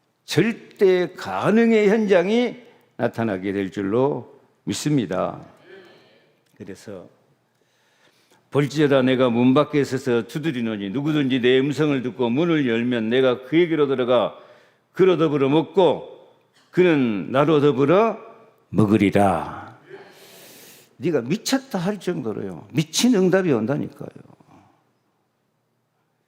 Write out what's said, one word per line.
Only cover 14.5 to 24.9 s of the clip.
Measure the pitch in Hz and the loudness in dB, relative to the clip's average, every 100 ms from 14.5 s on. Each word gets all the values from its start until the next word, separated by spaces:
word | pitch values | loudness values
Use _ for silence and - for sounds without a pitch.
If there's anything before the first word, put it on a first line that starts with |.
| - _ _ _ | -20 _ _ _
그로 | - 185 165 | 0 2 2
더불어 | 160 143 135 | 0 0 2
먹고 | 151 156 190 165 95 - - - _ _ _ _ | 2 0 2 2 0 -6 -20 -20 _ _ _ _
그는 | - 180 151 120 101 76 | 2 2 4 0 -2 -2
나로 | 127 151 151 | 0 2 4
더불어 | 147 127 139 185 226 - - - _ _ _ | 2 2 2 2 2 -2 -12 -20 _ _ _
먹으리라." | 90 104 107 98 101 101 82 - - - - - - - - - - - - - - _ - | 0 2 4 2 2 2 0 -6 -12 -18 -20 -20 -20 -20 -20 -20 -20 -20 -20 -20 -20 _ -8
네가 | 143 147 | -4 -2
미쳤다 | 117 185 - 269 - 190 | -2 -6 -2 -4 -4 -6
할 | 175 208 | -4 -4
정도로요. | - 170 117 110 101 87 - | -6 -6 -6 -8 -10 -12 -6
미친 | 131 160 - 240 | -6 -4 0 2
응답이 | 214 185 190 185 | 2 4 2 2
온다니까요. | 120 110 147 - - - - - - _ - _ _ _ | 0 0 -4 -6 -12 -18 -20 -20 -20 _ -20 _ _ _